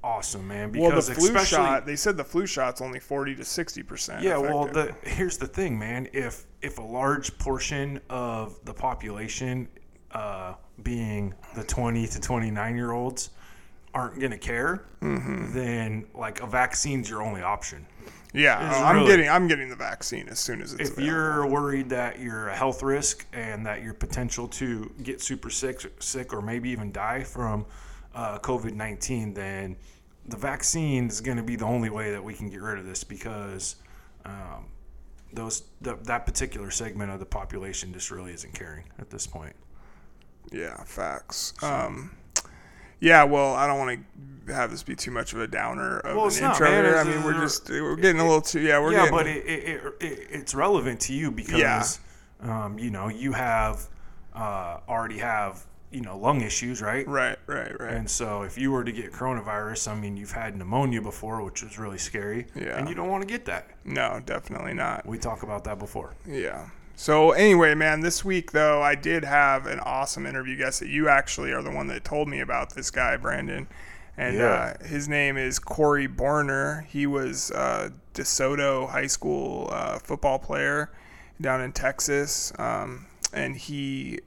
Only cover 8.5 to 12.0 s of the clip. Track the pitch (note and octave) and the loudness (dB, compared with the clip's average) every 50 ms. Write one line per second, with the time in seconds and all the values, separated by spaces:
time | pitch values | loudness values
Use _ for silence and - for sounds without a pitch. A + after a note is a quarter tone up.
8.5 | - - - - - - B2 C3 - - - G#2+ G#2 G#2 A2 A2 - - C3 B2+ | -10 -14 -14 -14 -10 -4 -2 -2 -2 -2 -8 -10 -8 -8 -8 -8 -6 -4 -4 -2
9.5 | B2+ B2+ B2 - - - - - - - - - - A2+ G#2+ G#2 G2 F#2+ F#2+ F#2 | -2 -4 -6 -8 -12 -20 -20 -20 -20 -20 -20 -10 -8 -6 -6 -4 -6 -6 -8 -10
10.5 | F#2 - - - - - G#2+ A#2+ A#2+ A#2 A2+ A2 G#2 G#2 G2+ G2 F#2+ - - - | -10 -12 -18 -20 -20 -8 -4 -4 -2 -2 -2 -2 0 -2 -2 -4 -6 -8 -16 -12
11.5 | - A#2 G#2+ - - - A#2+ A#2 A#2 A#2 | -10 -10 -6 -2 -2 0 2 2 2 0